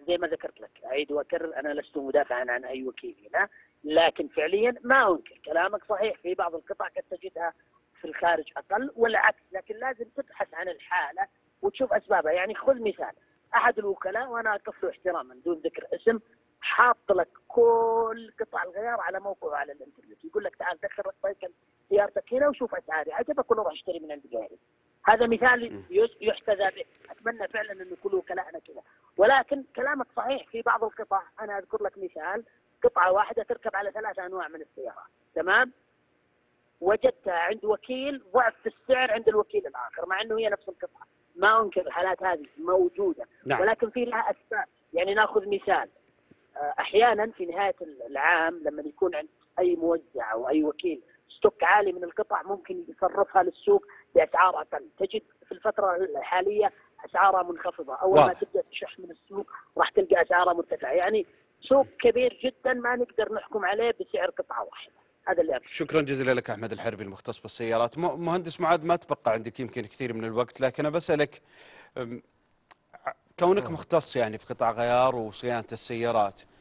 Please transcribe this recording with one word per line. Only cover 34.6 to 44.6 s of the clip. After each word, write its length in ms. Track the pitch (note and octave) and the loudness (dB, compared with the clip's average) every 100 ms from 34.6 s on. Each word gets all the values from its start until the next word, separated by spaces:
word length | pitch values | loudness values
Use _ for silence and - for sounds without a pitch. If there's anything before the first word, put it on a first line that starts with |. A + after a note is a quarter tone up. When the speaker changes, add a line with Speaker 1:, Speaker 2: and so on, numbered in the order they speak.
Speaker 1:
السيارات، 480 | D3+ - C3 - - _ _ - | -16 -14 -14 -14 -20 _ _ -4
تمام؟ 360 | E3+ G#3 B3+ - _ _ _ _ _ _ _ _ _ _ | 2 4 4 -2 _ _ _ _ _ _ _ _ _ _
وجدتها 520 | F3 G#3+ C4 - G3+ | 0 4 2 0 -4
عند 320 | F3 E3+ G#3+ G#3 | -2 -2 -2 -2
وكيل 580 | G#3+ - B3+ C#4 C#4 - | -2 -4 -6 -6 -8 -2
ضعف 200 | G3+ A#3 - | 2 2 0
في 60 | A3+ | -6
السعر 420 | - - B3+ B3+ | -8 0 2 2
عند 160 | G#3+ - | 2 2
الوكيل 400 | G#3+ - G#4 D#3 | 2 2 -2 -4
الآخر، 380 | - - - F3 | -6 -10 -8 -4
مع 160 | F#3+ | -4
أنه 180 | A3+ A3 | -2 -2
هي 100 | A3 | -2
نفس 200 | G3 - | -4 -6
القطعة. 380 | F3+ F3+ _ - _ _ E3+ | -12 -12 _ -20 _ _ 0
ما 260 | G3 A3 | 4 4
أنكر 200 | G#3+ F#3 | 4 0
الحالات 420 | F3+ E3+ F#3 F3+ | -4 -2 -2 0
هذه 220 | F#3 E3+ C#3+ - | -2 -2 -6 -8
موجودة، 680 | E3 F3+ F3 - G4 - - _ C3 | 2 4 2 0 -2 -2 -8 _ -2
Speaker 2:
نعم. 160 | C3 | 0
Speaker 1:
ولكن 280 | A3 A3 A3+ | 2 2 -2
في 160 | B3 A#3+ | -2 -2
لها 140 | A3+ A3+ | -2 -2
أسباب. 340 | - _ G#3+ | -6 _ -6